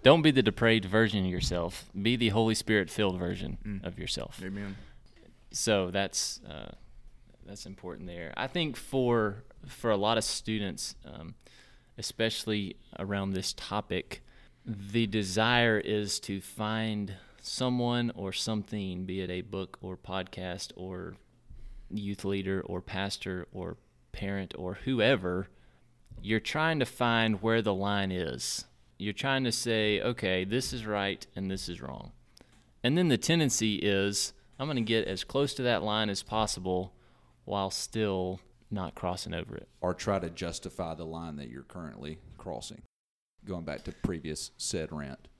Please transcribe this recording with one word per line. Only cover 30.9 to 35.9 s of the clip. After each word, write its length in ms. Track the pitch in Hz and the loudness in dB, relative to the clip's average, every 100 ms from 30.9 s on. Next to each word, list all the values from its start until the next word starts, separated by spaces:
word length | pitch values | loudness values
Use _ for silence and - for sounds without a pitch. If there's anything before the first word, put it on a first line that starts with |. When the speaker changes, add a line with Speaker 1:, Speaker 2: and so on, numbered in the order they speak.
| 104 98 92 - - | 0 0 -2 -8 -6
Speaker 1:
and 140 | 95 | -4
this 180 | 95 - | -4 -6
is 120 | 87 | -8
wrong." 300 | 67 64 - - _ - - - _ _ | -8 -10 -12 -16 _ -20 -20 -20 _ _
And 140 | 123 160 | 2 4
then 120 | 175 | 6
the 80 | 123 | 4
tendency 560 | - 165 147 - 113 104 | 6 4 6 4 2 4
is, 580 | 104 98 101 101 - - - - | 4 4 2 2 -2 -6 -20 -8
"I'm 80 | 139 | -2
gonna 140 | 135 | 0
get 260 | 110 113 - | 2 2 2
as 160 | 95 | -4
close 300 | - 135 143 - | -2 0 0 2
to 60 | |
that 200 | 123 110 | 2 2
line 260 | 104 | 2